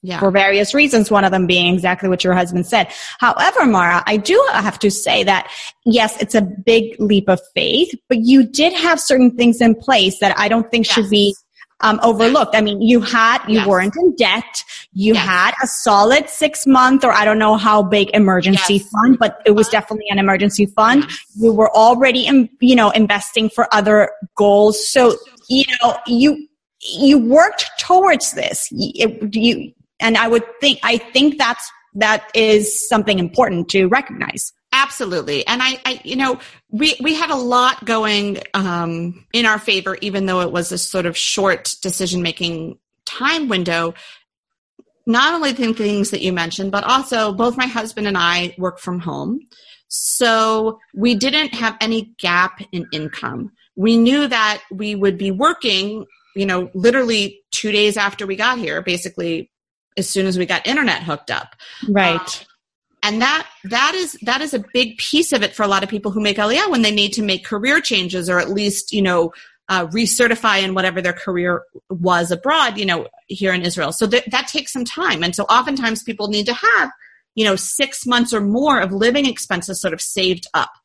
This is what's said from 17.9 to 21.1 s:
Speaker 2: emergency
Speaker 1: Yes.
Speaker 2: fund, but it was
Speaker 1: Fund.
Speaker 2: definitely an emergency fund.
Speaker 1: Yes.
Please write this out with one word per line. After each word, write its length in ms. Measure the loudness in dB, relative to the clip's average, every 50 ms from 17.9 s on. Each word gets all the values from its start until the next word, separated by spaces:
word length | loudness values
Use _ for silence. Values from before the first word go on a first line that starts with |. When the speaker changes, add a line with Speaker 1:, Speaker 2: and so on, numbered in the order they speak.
| 4 2 2 2 4
Speaker 2:
emergency 600 | 4 4 4 4 2 4 4 2 2 4 2 0 0
Speaker 1:
Yes. 100 | 0 -2
Speaker 2:
fund, 260 | -2 0 4 4 6 4
but 200 | 4 0 0 0 4
it 60 | 4 6
was 160 | 6 4 2
Speaker 1:
Fund. 40 | 2
Speaker 2:
definitely 340 | -2 -2 -2 -8 -8 -6 -4
an 80 | -2 0
emergency 480 | 2 2 2 2 2 0 2 2 0
fund. 380 | 0 2 2 4 4 4 2 2
Speaker 1:
Yes. 100 | 0